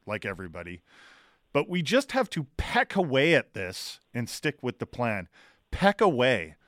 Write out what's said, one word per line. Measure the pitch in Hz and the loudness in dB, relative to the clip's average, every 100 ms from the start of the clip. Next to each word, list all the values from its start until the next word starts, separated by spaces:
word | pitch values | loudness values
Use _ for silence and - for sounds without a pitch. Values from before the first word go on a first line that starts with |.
| - | -8
like | 107 104 | -6 -6
everybody, | 92 92 85 87 87 _ - - - _ _ _ | -8 -10 -12 -12 -14 _ -20 -20 -20 _ _ _
but | 143 196 | -2 -2
we | 180 | -4
just | 143 240 - | 0 0 0
have | 262 233 | -2 -2
to | - 143 - | -4 -6 -8
peck | - 240 254 196 | -2 0 0 0
away | 170 131 156 | 2 4 6
at | 151 - | 4 2
this | 110 92 95 - - _ | -8 -10 -10 -12 -14 _
and | 120 113 | -8 -6
stick | - 151 - | -4 -6 -4
with | 123 - | -6 -6
the | 110 | -8
plan." | - 120 104 90 _ - _ - | -4 -2 -2 -6 _ -20 _ -10
Peck | - 196 202 | 2 2 4
away. | 208 127 127 113 80 - | 2 4 4 2 -2 -14